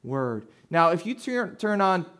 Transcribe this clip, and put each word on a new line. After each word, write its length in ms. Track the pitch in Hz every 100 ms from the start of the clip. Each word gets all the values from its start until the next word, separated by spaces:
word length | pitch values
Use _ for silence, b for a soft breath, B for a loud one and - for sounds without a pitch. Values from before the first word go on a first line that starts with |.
word." 440 | 123 135 127 113 - b b
Now, 200 | 165 165
if 160 | 170 208
you 80 |
turn, 420 | 254 - 247 202 -
turn 240 | 214 208
on 260 | 190 185 165 -